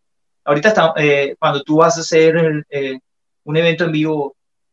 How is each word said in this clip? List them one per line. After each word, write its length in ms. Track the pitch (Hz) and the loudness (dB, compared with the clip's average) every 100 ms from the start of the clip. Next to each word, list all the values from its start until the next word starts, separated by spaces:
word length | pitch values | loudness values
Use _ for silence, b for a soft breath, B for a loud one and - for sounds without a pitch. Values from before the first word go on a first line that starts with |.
| _ _ _ _ | _ _ _ _
ahorita 240 | - 147 214 | -4 0 2
está, 260 | 196 165 160 | 2 0 0
eh, 380 | 147 143 139 - | 0 0 -2 -2
cuando 240 | 156 143 | -2 -2
tú 160 | - 156 | -2 2
vas 200 | 170 165 | 2 0
a 20 | |
hacer 360 | 156 160 160 160 | 0 2 4 2
el, 280 | 165 151 - | 0 -2 -6
eh, 280 | 143 135 131 - _ _ _ | -8 -8 -8 -16 _ _ _
un 140 | 151 156 | -6 0
evento 280 | 170 160 | 0 0
en 80 | 170 | -2
vivo, 440 | 151 156 156 139 - _ _ _ | -2 -2 -2 -6 -10 _ _ _